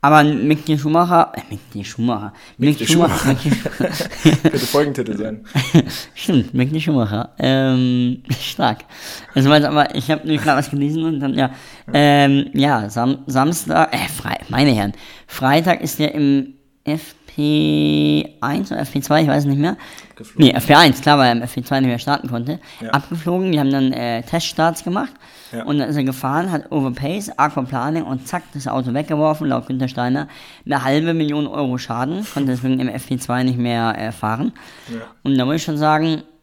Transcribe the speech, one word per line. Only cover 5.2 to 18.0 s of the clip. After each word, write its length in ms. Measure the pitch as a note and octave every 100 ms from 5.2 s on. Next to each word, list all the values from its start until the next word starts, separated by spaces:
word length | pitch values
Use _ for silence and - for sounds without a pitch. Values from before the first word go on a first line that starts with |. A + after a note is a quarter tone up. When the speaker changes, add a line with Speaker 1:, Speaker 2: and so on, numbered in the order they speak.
| A2 G#2+ - C#3 C3 E3
Speaker 1:
<laughs> 340 | - - -
Stimmt, 380 | - - D#3+ -
Mick 180 | B2+ B2+
de 80 | D#3
Schumacher. 500 | D3+ C#3+ G#2+ G#2 A#2+ -
Ähm, 840 | B2+ C3+ C3+ B2+ B2+ B2 B2 B2+ - C3
stark. 460 | - - C3 A2 - - - - -
Das 120 | C3+ C3+
war 80 | D3+
jetzt 80 |
aber, 300 | D3 D3 C#3+
ich 160 | - -
hab 140 | G#3+ D#3
nämlich 160 | D3+
gerade 160 | D#3 C#3
was 100 | C#3+
gelesen 340 | C#3+ C#3+ D#3+
und 160 | D#3+ D3+
dann, 120 | C#3
ja. 200 | B2 C3 - - - -
Ähm, 600 | C#3+ D3 C#3+ C#3 C#3 C#3
ja, 380 | C3 C#3 B2+ G#2
Sam-, 300 | G#2 A#2+ C3+ C#3
Samstag, 680 | C3 C#3+ E3+ - D#3+ D#3+
äh, 140 | - -
Fre-, 360 | - - - -
meine 220 | A#2 C#3+
Herren, 200 | A2+ G2+ - - - -
Freitag 540 | - C3 D3 E3+ E3+
ist 180 | D#3+ -
der 160 | D3+
im 380 | D3+ C#3+ C#3 C3+ - _ _
F 300 | - D#3 - - -
P 1000 | - D3 D3+ D3+ D3+ D3+ D3+